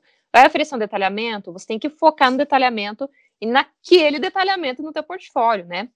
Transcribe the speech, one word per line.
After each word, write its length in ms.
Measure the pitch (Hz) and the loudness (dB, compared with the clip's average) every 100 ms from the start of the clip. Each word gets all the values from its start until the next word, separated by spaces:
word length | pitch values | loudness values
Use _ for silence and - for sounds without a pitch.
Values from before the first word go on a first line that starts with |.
| _ _ _ | _ _ _
Vai 140 | 233 277 | 6 6
oferecer 300 | 311 302 247 | 4 -4 -6
um 40 | |
detalhamento, 720 | 208 202 190 202 233 208 190 | -6 -4 -4 -4 -6 -8 -12
você 140 | 175 - | -16 -10
tem 140 | 220 | -8
que 100 | 302 | -8
focar 400 | - 320 311 262 | 0 0 2 2
no 80 | 262 | 2
detalhamento 720 | 285 269 254 226 202 214 277 _ _ _ | 0 0 0 -2 -6 -10 -14 _ _ _
e 60 | 214 | -2
naquele 720 | 254 - _ - 349 302 285 | 0 -2 _ 2 4 4 0
detalhamento 640 | 370 381 381 381 285 254 | -4 -2 -2 -2 -6 -8
no 100 | 311 | -10
teu 100 | 311 | -10
portfólio, 640 | 302 370 - 277 226 214 175 | -10 -12 -8 -2 0 0 -4
né? 240 | 175 247 | -10 -10